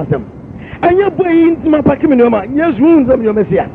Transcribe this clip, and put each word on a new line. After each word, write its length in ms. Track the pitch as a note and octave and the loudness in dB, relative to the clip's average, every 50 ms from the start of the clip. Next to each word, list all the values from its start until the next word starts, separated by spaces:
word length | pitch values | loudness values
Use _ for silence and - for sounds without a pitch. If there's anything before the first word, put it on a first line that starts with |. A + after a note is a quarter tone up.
| D#3 | -4
asɛm. 160 | C3+ D3 C3 A2 - - - - - - - - - - - - | -4 -4 -6 -6 -10 -16 -20 -18 -18 -18 -18 -16 -16 -10 -2 0
Ɛnyɛ 280 | F4 F4 F#4+ G4+ G4 E4+ | 0 2 2 0 0 0
bɔ 140 | C#4+ F#4 F4+ | -2 -2 0
yi 200 | E4 E4 E4 E4 E4 | 2 2 4 2 2
nti 120 | - - D#4+ | 0 0 0
ma 140 | D4+ D4+ C#4 | 0 2 2
pake 220 | C#4 C#4+ C4+ - D#4 | 0 0 0 0 2
me 80 | C#4 | 2
nneɛma. 300 | B3 A#3 A#3+ A#3 G#3 F#3+ A3 C4+ | 4 4 2 2 0 -4 -4 -4
Yesu, 240 | D4 E4 E4+ C#4 G3 | -2 -2 -2 0 2
hu 260 | C4 E4 E4+ D#4 C4 | 2 4 4 4 4
nsɛm 180 | A#3 C4 B3+ A3+ | 2 0 0 0
nneɛma 260 | G#3+ G#3 G#3+ G3 - | -2 0 0 -2 0
si 80 | F3+ F3 | 0 -2
a. 100 | - - - | -2 -4 -8